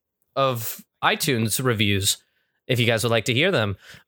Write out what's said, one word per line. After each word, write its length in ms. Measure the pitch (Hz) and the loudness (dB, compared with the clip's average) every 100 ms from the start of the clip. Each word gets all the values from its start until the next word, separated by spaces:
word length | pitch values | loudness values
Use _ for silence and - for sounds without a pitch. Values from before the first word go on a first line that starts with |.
| _ _ _ | _ _ _
of 500 | 135 135 120 113 - - _ | -2 0 -2 -6 -12 -18 _
iTunes 580 | 156 214 - 120 113 - | -2 0 0 0 0 -2
reviews, 540 | 131 107 104 101 98 - _ _ _ _ - | 0 2 2 2 0 -4 _ _ _ _ -4
if 140 | 123 | 0
you 60 | 117 | 2
guys 160 | 113 | 2
would 80 | 120 | 2
like 160 | 117 135 | 0 0
to 80 | |
hear 160 | 120 180 | 0 0
them. 260 | 160 107 98 - - | 0 -2 -4 -12 -20